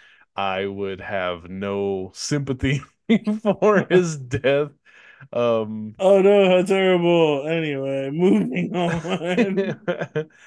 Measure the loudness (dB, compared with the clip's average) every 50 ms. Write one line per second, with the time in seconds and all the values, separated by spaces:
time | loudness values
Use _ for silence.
0 | -20 _ _ _ _ _ _ -6 -4 -4 -2 -4 -4 -6 -6 -6 -8 -8 -8 -10
1 | -8 -6 -6 -4 -4 -4 -6 -8 -10 -12 -10 -8 -6 -4 -4 -2 -2 -2 -4 -4
2 | -6 -10 -12 -12 -6 -4 -4 -4 -4 -6 -6 -4 -2 -2 -2 -4 -6 -12 _ _
3 | _ 0 0 0 0 -2 -6 -2 -2 -2 -2 2 2 2 2 2 2 4 2 2
4 | 2 0 -4 -8 -8 -6 -6 -2 0 0 0 0 -2 -4 -8 _ _ _ _ _
5 | -20 -20 -20 -20 -16 -8 -4 -2 0 0 0 0 -2 -4 -8 -10 -10 -12 -6 0
6 | 4 4 6 6 6 6 6 6 6 6 4 4 4 2 2 2 4 4 4 4
7 | 4 4 4 4 4 4 2 0 -2 -4 -4 -2 -2 -4 -4 -4 -4 -4 -4 -4
8 | -4 -4 0 2 4 4 4 4 2 -2 -4 -4 -2 -2 -2 0 0 -2 -2 -4
9 | -4 -4 -6 -4 -4 -2 0 0 0 0 0 -2 -4 -4 -6 -8 -8 -8 -6 -6
10 | -8 -8 -6 -8 -8 -8 _ _ -20